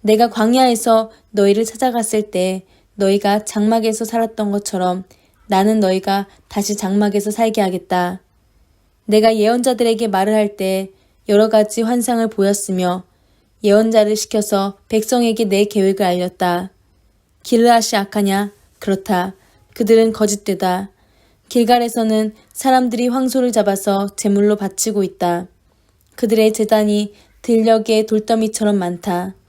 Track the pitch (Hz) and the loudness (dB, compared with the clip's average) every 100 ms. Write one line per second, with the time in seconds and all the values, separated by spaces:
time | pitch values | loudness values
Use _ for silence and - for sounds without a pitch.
0 | 214 214 233 226 220 254 254 226 233 226 | 2 2 2 2 2 4 2 2 2 0
1 | 220 - _ 214 202 202 226 220 254 240 | 0 -14 _ 0 2 2 -2 -2 -2 -2
2 | 214 214 208 185 185 190 _ _ _ - | -2 -4 -4 -4 -4 -4 _ _ _ -4
3 | 196 202 202 208 214 214 208 226 220 220 | 0 2 0 -2 -2 -2 0 0 0 -4
4 | 220 233 226 226 208 202 202 185 180 180 | -4 -2 -4 -4 -4 -4 -4 -4 -2 -4
5 | 190 _ _ _ - 190 202 220 196 190 | -10 _ _ _ -2 2 2 2 2 0
6 | 190 196 196 _ _ - 202 208 196 202 | -2 -4 -4 _ _ -6 -4 -4 -2 0
7 | 208 202 208 208 226 220 190 180 - 180 | 0 0 -4 -2 -2 0 -2 -4 -4 -2
8 | 180 185 _ _ _ _ _ _ _ _ | -2 -6 _ _ _ _ _ _ _ _
9 | - 214 226 220 208 247 254 240 233 220 | 0 4 4 4 2 2 0 0 0 0
10 | 226 190 196 214 208 208 190 190 190 _ | 0 0 2 2 0 -2 -4 -4 -6 _
11 | _ _ - 202 220 220 208 - 226 247 | _ _ 0 2 4 2 2 -2 -2 -2
12 | 233 233 226 220 196 202 - 185 180 180 | -2 -2 -2 0 0 0 -4 -2 -2 -4
13 | - _ _ _ _ _ 208 202 220 220 | -10 _ _ _ _ _ 2 4 4 4
14 | 208 214 - 214 208 196 196 196 _ 220 | 2 0 -2 -4 0 -2 -2 -8 _ -4
15 | 214 247 233 220 214 196 208 208 190 196 | 0 0 0 0 -2 0 0 0 0 0
16 | 190 180 180 _ 180 175 190 _ _ _ | -2 0 -4 _ -2 -2 -6 _ _ _
17 | _ _ _ _ - 233 233 233 214 208 | _ _ _ _ -2 2 4 4 2 -4
18 | 202 214 202 196 202 _ _ _ - 190 | -2 -2 0 -2 -4 _ _ _ -4 -4
19 | 190 180 185 185 _ _ _ - 214 226 | -2 -2 -2 -10 _ _ _ -6 4 4
20 | 226 220 214 202 - 185 185 180 196 _ | 4 0 -2 -2 -6 -4 -2 -2 -6 _
21 | _ _ _ _ _ 247 226 240 240 233 | _ _ _ _ _ 0 4 2 2 -2
22 | 220 214 220 214 _ - 269 262 254 220 | 0 0 -2 -6 _ -4 2 2 2 0
23 | 247 254 262 269 247 226 202 196 202 196 | -2 0 0 0 0 2 0 -2 -2 -2
24 | 202 - 208 202 208 202 196 - 220 202 | -2 -4 0 2 2 0 -4 -6 -4 -2
25 | 190 - 175 175 180 _ _ _ _ _ | -4 -2 -2 -2 -6 _ _ _ _ _
26 | _ - 226 220 220 214 208 214 208 208 | _ -6 0 2 2 0 0 2 2 0
27 | 208 - _ _ - 226 220 220 220 214 | -2 -10 _ _ 0 2 4 2 2 0
28 | 214 214 214 226 220 - 208 202 175 175 | 0 -2 0 -2 -2 -2 0 0 -2 -6
29 | - 175 190 185 | -6 -6 -6 -14